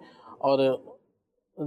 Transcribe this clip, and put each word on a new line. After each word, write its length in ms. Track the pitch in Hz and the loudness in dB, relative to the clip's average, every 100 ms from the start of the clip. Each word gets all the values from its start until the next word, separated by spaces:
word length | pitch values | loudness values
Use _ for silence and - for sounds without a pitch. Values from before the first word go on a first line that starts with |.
| - - | -10 -20
اور 680 | - - 139 135 135 127 - - _ _ _ _ _ - | -20 -4 0 2 2 0 -6 -20 _ _ _ _ _ -12